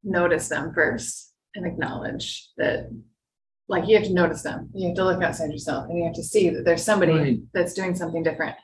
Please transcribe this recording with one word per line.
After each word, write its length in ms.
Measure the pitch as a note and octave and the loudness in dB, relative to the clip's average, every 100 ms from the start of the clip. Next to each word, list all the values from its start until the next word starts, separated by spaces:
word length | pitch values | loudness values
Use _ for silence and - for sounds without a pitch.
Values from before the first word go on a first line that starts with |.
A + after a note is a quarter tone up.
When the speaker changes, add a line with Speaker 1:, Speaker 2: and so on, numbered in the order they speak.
Speaker 1:
notice 440 | G3+ F#3 F3 D#3+ - | 0 2 2 2 0
them 240 | D3+ D#3+ | -4 -4
first 580 | - D3+ - - - - _ _ | 0 0 0 -8 -12 -16 _ _
and 100 | G3+ F3+ | -8 -8
acknowledge 840 | - - - G#2+ - - - - - | -6 -6 -6 -8 -8 -10 -12 -14 -2
that, 320 | - - - - - _ _ _ _ _ _ | -2 -2 -8 -16 -18 _ _ _ _ _ _
like, 200 | F#3 F3 | -2 6
you 80 | G#3+ | 4
have 100 | G3 | 6
to 60 | |
notice 300 | F3+ E3 D#3 | 4 4 2
them. 280 | D3+ - - | -6 -8 -10
You 120 | G3 F3+ | -4 -4
have 80 | F#3 | 2
to 80 | |
look 160 | F#3 F3+ | 2 2
outside 260 | F3 - D#3 | 0 0 -4
yourself 360 | D3 - C3 - | -4 -4 -6 -4
and 100 | F3 | -2
you 60 | |
have 100 | E3 | -2
to 80 | E3 | -4
see 280 | E3 G#3+ F3+ | 0 4 4
that 140 | - | 2
there's 200 | - E3 | 2 2
somebody 280 | - G#3 E3 | 2 4 4
Speaker 2:
Right. 260 | D#3+ C#3+ A#2 - | 4 4 0 -2
Speaker 1:
that's 220 | F#3 F3 | -2 0
doing 220 | - F#3 F3+ | -2 -4 -2
something 260 | E3 E3 | -4 -2
different. 320 | E3 D#3 D#3+ - | -2 -2 -6 -8